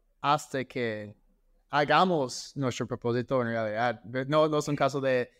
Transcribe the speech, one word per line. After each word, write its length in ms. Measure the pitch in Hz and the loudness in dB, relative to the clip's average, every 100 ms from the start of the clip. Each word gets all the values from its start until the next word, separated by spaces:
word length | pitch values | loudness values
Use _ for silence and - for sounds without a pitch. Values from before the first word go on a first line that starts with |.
| _ _ | _ _
hasta 440 | 139 147 - 135 | 0 0 -2 -6
que 500 | 127 135 117 107 104 - _ _ _ _ - | -6 -4 -4 -4 -10 -18 _ _ _ _ -4
hagamos 840 | 143 143 151 185 165 127 - - 143 | 0 4 4 4 2 0 -6 -10 -4
nuestro 300 | 131 - 117 | -2 -2 -4
propósito 520 | 123 120 120 117 135 | -4 -2 -2 0 0
en 60 | 117 | 0
realidad. 540 | 113 110 107 120 117 - 131 135 | -2 -2 0 -2 -2 -6 -6 0
No, 220 | 156 156 | 4 4
no 100 | 151 | 2
es 100 | 147 | -2
un 80 | 147 | 0
caso 240 | 139 139 | 0 0
de, 300 | 135 127 120 | 0 0 -2